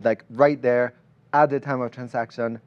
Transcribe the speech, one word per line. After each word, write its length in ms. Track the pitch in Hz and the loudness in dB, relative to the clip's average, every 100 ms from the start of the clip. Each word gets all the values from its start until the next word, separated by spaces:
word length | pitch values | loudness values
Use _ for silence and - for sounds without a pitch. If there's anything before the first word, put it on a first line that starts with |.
like, 220 | 117 110 - | -2 -2 -4
right 300 | 117 143 143 | 2 2 2
there 340 | 123 123 123 - _ _ _ | 0 0 0 -6 _ _ _
at 180 | 147 151 | 2 2
the 100 | 139 | 0
time 200 | 139 131 | -4 -6
of 120 | 120 | -6
transaction 680 | 123 123 123 117 - 117 113 | -10 -8 -6 -6 -6 -6 -6